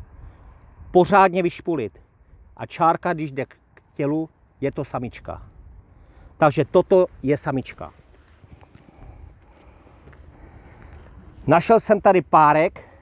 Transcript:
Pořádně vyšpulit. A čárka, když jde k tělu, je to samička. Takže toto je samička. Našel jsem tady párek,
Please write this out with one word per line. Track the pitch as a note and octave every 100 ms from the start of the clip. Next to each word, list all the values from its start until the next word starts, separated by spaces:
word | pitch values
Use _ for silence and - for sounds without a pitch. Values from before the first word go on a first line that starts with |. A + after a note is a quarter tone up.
| - - - - - - - - -
Pořádně | F3+ F3 G3 F#3+ F3+
vyšpulit. | F3 - - D#3 G#2 - _ _ _ - - -
A |
čárka, | A2+ - E3 E3+ F3
když | E3 D3+
jde | C3+
k | B2 - _ _ _
tělu, | - C#3+ D#3 D#3+ _ _ _
je | C#3
to | -
samička. | C3+ B2+ B2 - - E2 - - - - _ - - - - -
Takže | D#3 D3+
toto | C#3 F#3 - F#3 F3+ -
je | C3+ C#3+
samička. | D#3 C3+ - - D2+ - _ _ _ _ _ - - - - _ - - - - _ _ - - - - - - - - - - - - - - - - - - -
Našel | E3 - A3+
jsem | - G#3
tady | - F3
párek, | - E3 D3+ D3+ E3+ - - -